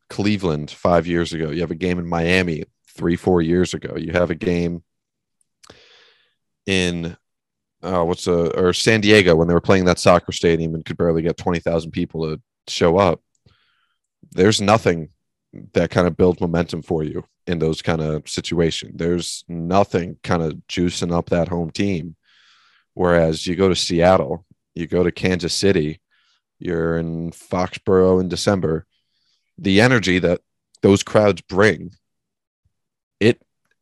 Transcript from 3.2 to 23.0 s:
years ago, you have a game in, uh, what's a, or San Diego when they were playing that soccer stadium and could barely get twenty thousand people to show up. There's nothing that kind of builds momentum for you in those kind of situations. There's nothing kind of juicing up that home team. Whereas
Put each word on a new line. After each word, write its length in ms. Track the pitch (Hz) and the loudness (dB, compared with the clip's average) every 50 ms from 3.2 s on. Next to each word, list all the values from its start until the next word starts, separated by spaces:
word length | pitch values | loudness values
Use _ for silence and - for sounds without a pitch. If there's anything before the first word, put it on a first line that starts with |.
| - 98 92 87 | 2 2 2 2
years 320 | 82 80 85 90 92 82 - | 2 2 2 0 0 0 -4
ago, 220 | - - - - 82 | -8 -10 -10 -10 -8
you 160 | 80 82 87 | -6 -2 0
have 180 | 90 87 82 | 0 0 0
a 40 | 87 | -2
game 480 | 78 - 90 87 87 87 85 85 85 - _ _ _ _ _ _ _ _ _ _ _ _ _ _ _ _ - - _ _ _ _ _ _ _ _ _ _ _ _ _ _ _ _ _ _ | -4 -4 -2 -2 -2 -2 -4 -6 -8 -12 _ _ _ _ _ _ _ _ _ _ _ _ _ _ _ _ -20 -20 _ _ _ _ _ _ _ _ _ _ _ _ _ _ _ _ _ _
in, 520 | - 95 92 90 87 87 85 82 82 87 - _ _ _ _ _ _ _ _ _ _ _ _ - | -2 0 0 0 0 -2 -4 -6 -8 -10 -14 _ _ _ _ _ _ _ _ _ _ _ _ -6
uh, 200 | 87 92 90 85 | -4 -2 0 0
what's 220 | 82 90 - - | 0 -2 -4 -2
a, 340 | 95 87 85 85 80 - - | -2 0 0 0 -2 -2 0
or 140 | 92 90 87 | 0 0 0
San 280 | - - 117 113 110 | 0 2 2 2 2
Diego 340 | 101 104 107 107 95 90 82 | 4 6 6 6 6 6 4
when 120 | 80 82 85 | 4 4 2
they 60 | 85 | 2
were 80 | 85 | 2
playing 240 | - - 101 95 90 | 4 4 4 4 4
that 140 | 90 87 - | 2 0 2
soccer 320 | - 101 90 85 - - | 4 4 4 4 2 -2
stadium 420 | 87 - - 87 82 80 82 82 80 | -4 -2 0 2 2 0 -2 -4 -6
and 100 | 80 78 | -8 -8
could 140 | - - - | -10 -6 -2
barely 240 | 87 85 82 82 | -2 0 0 0
get 160 | 80 85 78 - | -2 -2 -4 -4
twenty 220 | - 95 87 82 | -4 -4 -2 -2
thousand 320 | - 85 82 82 80 82 | -2 -2 -4 -4 -4 -6
people 340 | - 87 87 - - 80 80 | -6 -6 -6 -6 -6 -8 -8
to 160 | 78 78 76 - _ _ _ _ - | -8 -8 -10 -12 _ _ _ _ -12
show 300 | - - 98 85 82 95 | -2 0 2 4 4 4
up. 240 | 101 - - - _ _ _ _ _ _ _ _ _ _ _ _ _ _ _ _ _ _ _ _ _ _ | 4 4 2 0 _ _ _ _ _ _ _ _ _ _ _ _ _ _ _ _ _ _ _ _ _ _
There's 280 | - - 92 107 110 - | -2 0 2 2 2 2
nothing 500 | 104 98 107 113 - 101 87 82 78 76 _ _ _ _ _ _ _ _ - - - - - | 2 4 4 4 4 2 0 -2 -4 -12 _ _ _ _ _ _ _ _ -20 -20 -18 -4 -2
that 180 | 92 87 82 | -2 0 0
kind 160 | - 95 90 87 | 2 2 2 2
of 100 | 80 - | 2 2
builds 240 | 92 90 87 - | 2 2 2 0
momentum 400 | 95 85 82 85 87 - - 82 | -2 -2 -2 -2 -2 -2 -6 -10
for 220 | 71 - 90 80 78 | -6 -4 -4 -4 -4
you 200 | 76 78 - 78 _ _ _ _ | -6 -8 -10 -12 _ _ _ _
in 140 | - 90 82 | -6 -4 -2
those 240 | 78 80 80 - - | -2 -2 -2 -2 -4
kind 180 | - 85 80 | -4 -4 -2
of 260 | 78 78 78 76 - - | -2 -4 -6 -6 -8 -8
situations. 640 | - - - - 85 82 85 80 - - - - - | -8 -8 -8 -4 -2 0 0 0 -2 -6 -10 -12 -10
There's 500 | - 85 85 87 87 82 - - - - - | -6 -4 -2 -2 -2 -4 -8 -10 -14 -14 -12
nothing 720 | 85 85 82 85 92 98 101 - - 92 85 90 87 - - | -10 -8 -4 0 2 2 2 2 0 -4 -4 -6 -10 -10 -6
kind 180 | - 95 85 | -4 -2 -2
of 140 | 82 78 76 - - - | -2 -4 -6 -8 -12 -8
juicing 480 | - 92 87 87 82 - 92 87 85 | -4 -2 -2 -2 -2 -4 -4 -4 -2
up 140 | 85 82 - | -4 -2 -2
that 200 | 90 87 82 87 | -2 -2 -2 -2
home 200 | 90 85 85 80 | -4 -6 -6 -6
team. 460 | - - 98 101 98 82 78 85 82 _ _ _ _ _ _ _ _ _ _ _ _ _ _ _ _ | -4 -4 -4 -2 -4 -4 -8 -10 -14 _ _ _ _ _ _ _ _ _ _ _ _ _ _ _ _
Whereas 500 | - | -2